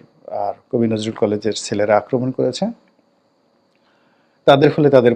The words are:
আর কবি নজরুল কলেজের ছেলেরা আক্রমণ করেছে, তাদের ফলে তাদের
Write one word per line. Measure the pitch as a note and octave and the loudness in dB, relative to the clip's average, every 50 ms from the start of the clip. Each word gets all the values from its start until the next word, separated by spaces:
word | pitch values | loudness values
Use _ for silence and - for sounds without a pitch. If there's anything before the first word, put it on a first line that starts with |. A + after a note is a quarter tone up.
| - _ _ _ _ - - | -12 _ _ _ _ -12 -10
আর | G#2+ G#2 G2 - - _ _ | -8 -6 -8 -8 -10 _ _
কবি | - A#2+ A#2 | -2 -2 0
নজরুল | A2+ A2+ G#2+ G#2+ A2+ A2 | 0 -2 -2 -4 -6 -4
কলেজের | - A2+ G#2 G#2+ G#2 - A2 G2+ | -2 -2 -2 -2 -2 -4 -4 -6
ছেলেরা | - - - A2+ G2+ G#2 G#2 G#2+ | -6 -8 -6 -4 -2 0 2 2
আক্রমণ | G#2 - - - B2 B2+ C3 | 0 0 0 -4 -4 -4 -4
করেছে, | B2+ - C3 B2+ B2+ - F#3+ A3+ A#3 - _ _ _ _ _ _ _ _ _ _ _ _ _ _ _ _ _ _ _ _ _ _ _ _ _ _ _ _ _ _ _ _ _ | -4 -4 -4 -4 -4 -4 -6 -8 -8 -10 _ _ _ _ _ _ _ _ _ _ _ _ _ _ _ _ _ _ _ _ _ _ _ _ _ _ _ _ _ _ _ _ _
তাদের | - C#3+ C3+ D3+ C#3+ | 2 4 4 4 2
ফলে | C#3+ - D3 C#3+ | 2 2 2 4
তাদের | C#3 B2+ A#2 A#2+ A#2 | 4 4 4 4 2